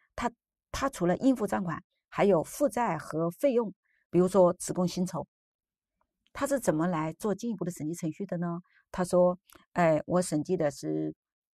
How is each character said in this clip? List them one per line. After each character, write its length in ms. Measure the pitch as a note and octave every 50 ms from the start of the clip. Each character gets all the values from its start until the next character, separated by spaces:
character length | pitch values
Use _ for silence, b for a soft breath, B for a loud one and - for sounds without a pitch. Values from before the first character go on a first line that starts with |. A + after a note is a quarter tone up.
| _ _ -
它， 160 | - A#3 A#3 _ _ _ _ _ _ _ -
它 160 | - - C4+ C4+
除 160 | - - F3
了 120 | F3 F3+
应 180 | - - C4+ B3+
付 100 | A#3 G#3
账 160 | G3 G#3+ G#3+ F#3
款， 200 | E3+ - - _ _ _ _ _
还 160 | _ - - F#3+
有 180 | G3+ F#3 D#3
负 280 | D#3 - - - D4 C4
债 280 | - B3 A#3+ G3+ E3
和 320 | D3+ - - - D#3 E3 E3+
费 220 | F3 - - C#4+
用， 220 | A3 A#3+ A3+ F#3 - _ _ _ _ _ _ -
比 80 | -
如 120 | F3 F3+ F#3+
说 240 | - G3 F3+ F3 F3
职 180 | - - -
工 160 | D#3+ F3 F#3
薪 180 | F3 - F3+ F#3
酬， 220 | F3 - C#3+ - _ _ _ _ _ _ _ _ _ _ _ _ _ _ _ _ _ _ _ _ _
它 160 | - - C#4+
是 100 | C4+ C#4
怎 160 | B3 - F#3 D#3+
么 140 | D#3 E3
来 240 | F#3 F3 D#3 D#3 D#3+
做 240 | D#3+ - - G#3+ F#3+
进 160 | G3 A#3 A#3+
一 40 | G#3+
步 100 | - E3+
的 60 | F3+
审 140 | F3+ - D3
计 80 | D3+ E3+
程 160 | - - D#3+ -
序 120 | - G3+
的 120 | F#3+ F#3
呢？ 240 | E3+ F3 F3 E3+ F3 - _ _ _ _ -
他 140 | - F#3 F3+
说， 340 | - F#3 F3+ F3+ F3+ F3+ - _ b b b b b -
哎， 280 | F3+ F3 D#3+ D#3 - -
我 160 | - F3 F3+
审 200 | F3+ - E3+ D4+
计 140 | - - F3+
的 160 | F3 D#3+ C#3+
是， 420 | C#3 - - D#3 D#3 D#3 D#3 D#3 D#3+ _ _ _ _ _ _ _